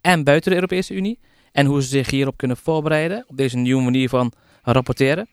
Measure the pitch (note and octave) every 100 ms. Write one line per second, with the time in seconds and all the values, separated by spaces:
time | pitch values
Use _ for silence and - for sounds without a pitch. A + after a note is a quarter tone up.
0 | F3 F3 C#3+ D3 F3 F3+ F#3 F#3 F#3+ F#3+
1 | F#3+ A#3 _ _ _ - C#3+ C#3+ C3 C#3
2 | B2+ C#3 C3+ - C3 B2 - D#3+ D#3 D#3
3 | D#3+ G3+ B3+ C3+ C3+ B2 B2 C3 B2+ B2+
4 | C3 B2+ A#2+ - _ _ - B2 B2+ B2+
5 | C3+ D#3 A3+